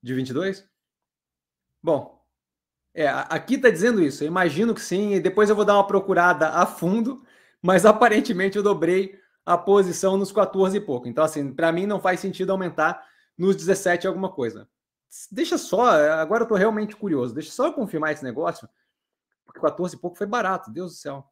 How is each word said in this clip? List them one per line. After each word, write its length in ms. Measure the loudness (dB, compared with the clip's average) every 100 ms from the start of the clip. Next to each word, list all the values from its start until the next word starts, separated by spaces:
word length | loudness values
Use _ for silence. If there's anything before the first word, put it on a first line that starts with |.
De 120 | -6
vinte 160 | -6 -4
e 40 |
dois? 360 | -4 -4 -6 _ _ _ _ _ _ _ _ _ _ _ _
Bom, 420 | -2 -2 -2 _ _ _ _ _ _ _ _
é, 140 | -2 -2
a-, 140 | -2
aqui 360 | -4 -6 -2 2
tá 100 | 4
dizendo 300 | 4 0 2
isso, 220 | 0 0
eu 60 | -4
imagino 460 | 0 0 0 -2
que 60 | -2
sim, 340 | -4 -4 0
e 60 | 0
depois 300 | 0 2 2
eu 60 | 2
vou 80 |
dar 100 | 4
uma 120 | 4 4
procurada 640 | 0 0 2 4 2 0
a 140 | 2
fundo, 600 | 0 0 -2 0 -2 -6 _ _ _ _
mas 240 | 2 6
aparentemente 720 | 6 6 4 4 0 -2 -2 0
eu 60 |
dobrei 560 | 0 2 2 0 -2 -8 _ _
a 140 | -2 0
posição 580 | 4 4 4 0 0 0
nos 160 | 0
quatorze 440 | 0 0 2 0 0
e 40 |
pouco. 280 | -4 -6 -4
Então, 160 | 0
assim, 280 | 0 0 -6
pra 200 | -2 0
mim 140 | 0 -2
não 140 | -2
faz 200 | -2 -2
sentido 300 | -4 -6 -2
aumentar 540 | -2 -4 0 -2 -2 -14 _ _ -2
nos 200 | 0 0
dezessete 500 | 0 0 0 0 -2
alguma 240 | -4 -8
coisa. 380 | -6 -6 -8 -20 _ _ _ _ -20 -14
Deixa 280 | -6 -2 -4
só, 320 | -2 2 4
agora 540 | 6 4 2 0 0
eu 40 | 0
tô 60 |
realmente 420 | 2 2 0 -6 -8
curioso, 380 | -4 -2 -2
deixa 160 | -6 -12
só 160 | -4 -4
eu 60 |
confirmar 400 | -2 -6 -2 -2
esse 120 | -4
negócio, 440 | -6 -6 -6 -6 -16 _ _ _ _ _ _ _
porque 160 | _ -4
quatorze 360 | -4 -2 -8 -6
e 20 |
pouco 180 | -12 -8
foi 100 | -6
barato, 440 | -4 -2 -4 -8
Deus 220 | -12 -12
do 60 | -12
céu. 260 | -14 -14 -16